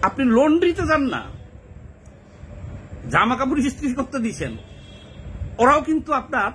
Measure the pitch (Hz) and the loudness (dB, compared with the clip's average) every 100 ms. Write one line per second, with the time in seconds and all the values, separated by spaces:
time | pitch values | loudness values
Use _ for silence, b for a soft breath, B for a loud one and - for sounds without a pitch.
0 | 190 294 262 226 302 320 349 339 330 311 | -2 0 4 6 6 4 4 0 0 2
1 | 269 139 104 - - - - - - - | 0 -4 -8 -16 -18 -20 -20 -20 -20 -20
2 | - - - - - - - - - - | -20 -20 -20 -20 -18 -16 -14 -14 -16 -14
3 | - 147 214 247 262 294 269 - 285 247 | 0 2 2 2 0 0 0 -2 -4 -4
4 | 269 277 226 - 139 110 - - - - | -4 -2 -4 -4 -8 -8 -14 -20 -20 -20
5 | - - - - - - 240 294 302 311 | -20 -18 -14 -10 -10 2 6 6 4 -2
6 | 277 277 - 262 202 | 0 -2 0 -2 -2